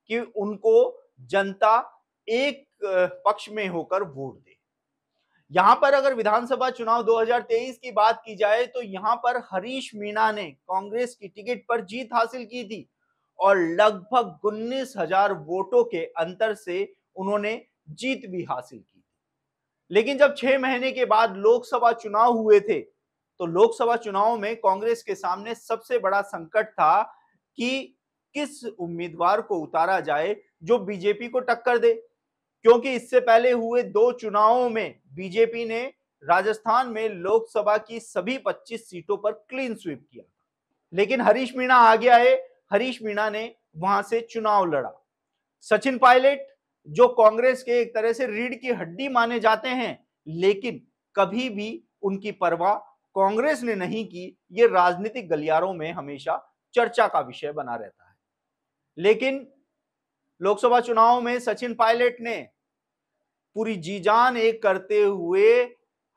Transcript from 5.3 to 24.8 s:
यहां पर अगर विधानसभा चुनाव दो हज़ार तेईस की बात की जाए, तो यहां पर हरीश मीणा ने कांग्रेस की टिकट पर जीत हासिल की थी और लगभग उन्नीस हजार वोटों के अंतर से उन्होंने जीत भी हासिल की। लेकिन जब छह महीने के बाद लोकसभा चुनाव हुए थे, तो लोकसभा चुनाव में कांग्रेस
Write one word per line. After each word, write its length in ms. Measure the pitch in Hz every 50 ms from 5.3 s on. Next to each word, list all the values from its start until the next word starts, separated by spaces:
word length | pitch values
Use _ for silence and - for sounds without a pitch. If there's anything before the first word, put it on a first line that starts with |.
| _ _ _ -
यहां 240 | 143 180 190 214 247
पर 180 | - 294 277 285
अगर 200 | 277 269 277 262
विधानसभा 560 | 226 208 208 208 233 247 240 262 233 254 254
चुनाव 320 | 247 240 233 220 233 240
दो 180 | 220 220 226 226
हज़ार 220 | 226 226 240 240
तेईस 360 | - - 226 226 247 262 240 -
की 140 | - 247
बात 300 | 202 208 208 226 226 226 -
की 100 | 226 214
जाए, 300 | 185 214 208 220 233 247
तो 160 | 240 - 247
यहां 340 | 240 196 190 185 208 214 240
पर 320 | 233 240 240 247 240 233 -
हरीश 380 | 190 190 196 240 262 269 247 - 220
मीणा 380 | 208 208 208 208 214 220 220
ने 180 | 214 208 190 151
कांग्रेस 640 | 135 _ _ - 185 190 202 208 214 240 247 240 -
की 140 | _ 202 175
टिकट 380 | _ 214 190 240 247 - - -
पर 160 | 233 233 190
जीत 240 | 180 214 254 247 214 240
हासिल 300 | 233 233 233 247 254 233
की 200 | 208 240 247 226
थी 260 | 196 220 175 - _ _ _ _ _ _ _ _ _ _ -
और 200 | 180 196 202 185
लगभग 800 | 170 165 170 185 214 214 202 190 170 - 254 247 226 185 156 - -
उन्नीस 500 | 208 208 214 226 240 262 269 254 240 -
हजार 360 | 196 165 160 185 190 202 202
वोटों 520 | 196 160 147 156 175 190 180 - 247 240 233
के 200 | 233 - 165 165
अंतर 500 | - - 170 165 180 180 - 220 220 208
से 400 | 208 - 180 175 190 202 196 _ _ _ _ _
उन्होंने 500 | 185 190 196 208 208 202 214 226 240 - _ _ _ _ 151
जीत 360 | 151 - 247 262 262 202 -
भी 160 | 190 185 175
हासिल 360 | 156 143 135 127 - - 131 107
की। 260 | - _ _ 92 _ _ _ _ _ _ _ _ _ _ _ _ _ _ _ _ _ -
लेकिन 280 | 180 208 220 269 285 262
जब 180 | 285 277 285
छह 220 | - 240 269 269 269
महीने 340 | 254 262 254 247 262 262
के 120 | 254 254 247
बाद 320 | - 214 220 226 214 190
लोकसभा 560 | 196 202 220 240 240 240 - 254 240 240 233
चुनाव 400 | 226 233 220 214 202 214 233 247
हुए 280 | 247 226 220 214 208 202
थे, 200 | 202 220 180 139 - - _ _ _ _ _ _ _ _ _ -
तो 80 | 180
लोकसभा 500 | 170 165 180 220 226 226 - 240 233 240
चुनाव 420 | 233 233 214 190 190 208 226 240 220
में 180 | 202 214 226
कांग्रेस 460 | 226 - 190 190 202